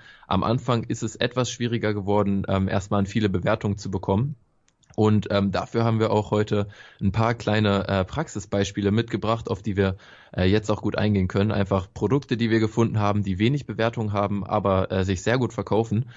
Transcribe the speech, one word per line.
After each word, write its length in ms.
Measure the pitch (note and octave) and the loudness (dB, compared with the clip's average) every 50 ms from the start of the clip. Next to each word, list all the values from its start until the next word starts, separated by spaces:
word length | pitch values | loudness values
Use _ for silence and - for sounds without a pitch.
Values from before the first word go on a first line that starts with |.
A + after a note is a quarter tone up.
| - - - - - | -20 -20 -20 -16 -6
am 160 | - - F#2+ | -2 -2 0
Anfang 420 | - G#2 A#2+ C3 - - A#2+ A2+ A#2 | 0 0 -2 -2 0 -2 -2 -2 -2
ist 180 | - A2+ - | -4 -6 -6
es 120 | A#2 A2 - | -6 -8 -4
etwas 360 | - - A2+ - B2+ B2 - | -4 -4 -2 -2 -2 -4 -4
schwieriger 440 | - - A#2+ A#2 A#2+ A2 G#2 G#2+ G#2 | -4 -6 -4 -4 -2 -2 -2 -2 -2
geworden, 500 | G#2 F#2+ G2 G2+ G#2 G2+ G2 G2 G2 G2 - | -2 -2 0 0 2 2 0 0 -2 -2 -2
ähm, 180 | G2 F#2+ F#2+ | 0 0 0
erstmal 340 | - G2 G2+ - - G#2+ G2+ | 0 0 -2 -2 0 0 0
an 60 | G2 | 0
viele 220 | G2 - A2+ G#2+ G2 | 0 0 0 0 0
Bewertungen 500 | F#2 F2+ F2 G#2 A2 - - G#2 G2 - | 0 0 0 0 -2 0 0 -4 -4 -4
zu 120 | - G2 | -6 -6
bekommen. 440 | F#2+ F#2+ - - G2 G#2 C3 D3 D3+ _ _ _ _ _ _ _ _ _ _ _ - | -6 -6 -2 0 0 0 0 -2 -6 _ _ _ _ _ _ _ _ _ _ _ 0
Und, 340 | - G#2+ G#2+ G#2+ G#2 F#2+ - | 2 4 4 4 2 2 2
ähm, 220 | G#2 G2+ G2 G2 | 0 0 0 2
dafür 320 | F#2 F#2 - - - A#2 A2+ | 0 -2 -4 -2 -2 0 2
haben 160 | A#2 A2+ A2 | 2 2 2
wir 100 | A2 G#2+ | 2 2
auch 200 | G#2+ G#2+ G#2 - | 2 2 2 2
heute 380 | G#2+ G#2+ G#2 - G#2 G2+ G2+ G2 - - - - - - | 0 0 2 2 0 -2 -2 -4 -8 -20 -20 -20 -10 -2
ein 100 | G2 G2 | -2 0
paar 220 | F2 A2+ A2 A#2 A#2 | 2 2 2 2 2
kleine, 520 | A#2 - A2 G#2 G#2+ G#2+ G2+ G2 G2 - | 0 0 0 2 2 4 4 2 2 2
äh, 160 | - G2 F#2+ F#2 | 0 0 0 0
Praxisbeispiele 840 | - - C#3+ E3 - - G#2 - - - G2+ G2 G2 - G#2+ G2+ G2+ | -2 -2 -6 -6 -6 -8 -12 -8 -4 -2 0 0 -2 -2 -2 0 2
mitgebracht, 600 | G2+ A#2 A#2 - - G2+ G#2 G#2+ A#2 A#2 A#2 - | 2 2 0 -2 -4 -4 0 -2 -2 -2 -2 -6
auf 100 | - - | -6 -6
die 160 | - A2 F#2 | -4 -4 0
wir, 200 | G2+ G2 F#2+ F#2 - - - - - - - - | 2 2 2 2 -4 -12 -20 -20 -20 -20 -10 -2
äh, 100 | - F#2 | 2 2
jetzt 260 | F#2 G2+ G#2+ G#2 - | 4 4 4 2 0
auch 100 | G#2+ - | -2 0
gut 160 | - G#2 - | 0 -2 0
eingehen 320 | - G#2 G#2+ G#2 G2 F#2 F#2 | 0 2 2 2 2 0 0
können. 240 | - G2 G2+ G#2+ | 2 0 0 2
Einfach 360 | - G#2 G2 F#2+ G2 F#2+ F#2 - | 2 0 0 2 0 0 0 -4
Produkte, 460 | - - A2 G2+ C3 D3 - - B2+ A2 | -6 -4 0 0 0 0 0 -2 -2 0
die 100 | A#2 A2 | 2 2
wir 120 | A2+ A2 | 2 2
gefunden 380 | A2 A2 - A#2+ A#2 A2 - G#2+ | 2 2 2 0 0 2 2 0
haben, 240 | G#2 G#2 G#2 G#2 | 0 0 0 0
die 160 | F#2+ G2 F#2 F2+ | 0 -2 0 2
wenig 280 | G#2+ B2 C#3+ C#3+ - | 2 2 2 0 -4
Bewertungen 480 | - G#2 - A2+ A#2 - A#2+ A2 G#2 G#2 | -6 -2 0 0 0 0 -2 -4 -2 0
haben, 280 | G2+ G2+ F#2+ G2+ G2+ | 0 0 0 -2 -4
aber, 480 | G2 - G#2 G#2 F#2+ G2+ F#2+ F#2+ - - | -4 -2 -2 0 2 2 2 2 2 0
äh, 140 | - F#2+ F#2 | 0 -2 0
sich 180 | G2 F#2+ F2+ | 0 -2 -2
sehr 140 | - A2 A#2+ | 0 0 0
gut 160 | B2+ A#2+ A2 | 0 0 -2
verkaufen. 540 | - - G2+ - G2+ A2 A2+ A2+ G#2 A2+ B2+ - - | -4 -6 -4 0 0 0 0 0 -2 -4 -4 -4 -10